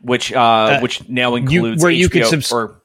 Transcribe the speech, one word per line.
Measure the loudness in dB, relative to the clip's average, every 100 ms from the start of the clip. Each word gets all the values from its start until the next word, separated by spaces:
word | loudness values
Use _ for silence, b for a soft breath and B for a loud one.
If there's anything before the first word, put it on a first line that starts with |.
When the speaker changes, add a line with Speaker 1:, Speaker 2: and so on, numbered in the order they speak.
Speaker 1:
which, | -4 -4 -2
uh, | 0
Speaker 2:
Uh, | 2 4 2 0
Speaker 1:
which | -2 -6 -8
now | -2 -2 0
Speaker 2:
you, |
Speaker 1:
includes | 0 0 0 0
Speaker 2:
where | 0
you | 2 2
could | 2
Speaker 1:
H |
B | 0
O |
Speaker 2:
subs- | 0 -2
Speaker 1:
or | -4 -6 -10